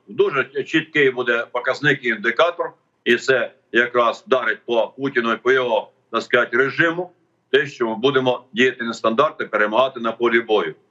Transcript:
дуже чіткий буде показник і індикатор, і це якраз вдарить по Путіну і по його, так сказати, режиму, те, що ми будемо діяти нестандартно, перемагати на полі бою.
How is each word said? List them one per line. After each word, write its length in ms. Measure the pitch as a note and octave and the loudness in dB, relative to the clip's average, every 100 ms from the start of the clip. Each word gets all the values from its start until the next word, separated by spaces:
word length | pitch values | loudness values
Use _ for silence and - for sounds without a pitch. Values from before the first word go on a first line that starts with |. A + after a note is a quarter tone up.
| - | -8
дуже 560 | G#2+ G3+ C#3+ B2 C#3+ | -2 0 0 -4 -6
чіткий 480 | - D#3 D#3 D3+ C3+ | -4 -2 -2 2 2
буде 340 | B2+ A#2+ A#2+ A2+ | 2 0 -2 -2
показник 540 | B2 B2+ B2 C#3+ C#3 B2 | -4 -4 0 0 0 0
і 20 | |
індикатор, 640 | G#2+ G#2+ A#2 E3 E3+ D#3+ - _ _ | -2 -2 2 0 0 -6 -10 _ _
і 120 | - A#2 | 0 0
це 360 | - C3 A#2 - _ | 2 0 0 -8 _
якраз 520 | A#2 A#2+ - - - - | -2 0 2 0 0 -2
вдарить 320 | B2+ A2+ G#2 - | -2 0 -4 -2
по 280 | A#2+ G#2 - | -2 -2 -4
Путіну 360 | C#3 C3 A#2 | -4 -2 0
і 40 | A2 | 0
по 140 | B2 | 2
його, 400 | C3 B2 A2 - _ _ | 0 2 -2 -2 _ _
так 100 | A#2 | -8
сказати, 360 | A2+ B2 A#2+ A#2+ | 0 0 2 0
режиму, 540 | C3 C3 E3 E3+ F3+ _ _ _ _ | 0 0 0 -2 -8 _ _ _ _
те, 160 | C3+ C#3+ | 0 0
що 220 | - A#2 | -4 -4
ми 60 | G#2+ | 0
будемо 480 | C3 C3+ B2+ A#2+ - | 0 2 0 -2 -4
діяти 300 | G#2 B2+ B2 | 0 0 0
нестандартно, 640 | A#2 A#2 A2+ A2+ D3+ - G#2 | -6 -4 0 2 0 -2 -4
перемагати 520 | G#2+ G#2 A2 C3 B2+ | 0 0 2 0 0
на 120 | A#2 | -6
полі 300 | A2+ A#2+ A#2 | -2 0 2
бою. 340 | A2+ G#2 E2 - _ | 2 2 0 -6 _